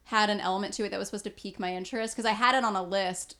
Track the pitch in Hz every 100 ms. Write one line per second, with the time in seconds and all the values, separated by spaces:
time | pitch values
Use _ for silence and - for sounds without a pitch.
0 | - 220 208 202 185 190 202 220 202 196
1 | 196 208 220 - 196 - 180 185 185 233
2 | 220 240 226 208 247 262 233 190 180 196
3 | 185 180 -